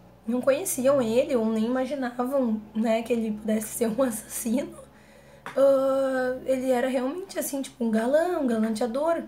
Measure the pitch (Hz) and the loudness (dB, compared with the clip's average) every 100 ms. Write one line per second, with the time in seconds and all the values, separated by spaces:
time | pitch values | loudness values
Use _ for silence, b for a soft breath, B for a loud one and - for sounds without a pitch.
0 | - - - 247 254 285 381 - 254 285 | -20 -16 -4 0 2 2 0 0 4 4
1 | 226 233 330 247 220 220 226 262 254 277 | 4 2 2 2 2 0 0 0 -2 -4
2 | 247 247 247 277 240 214 - 220 233 226 | -6 -2 -2 0 0 0 -4 -2 0 0
3 | 226 233 220 214 214 220 214 - 226 226 | 0 -2 0 -4 -2 -2 -2 -2 -2 2
4 | 269 220 - - 233 254 - - - B | 0 -2 -8 -8 -2 -2 -2 -10 -20 B
5 | B B B B - 262 277 269 269 269 | B B B B -8 4 6 6 4 0
6 | 269 262 254 254 - 262 262 240 262 254 | 0 0 -2 -4 -2 -2 2 0 2 -2
7 | 254 349 392 330 269 277 262 - 233 214 | -2 -6 -8 -6 -6 -4 -8 -4 0 0
8 | 240 302 349 339 254 226 220 214 247 254 | 2 2 2 0 0 0 0 0 -2 0
9 | 320 330 | 0 -2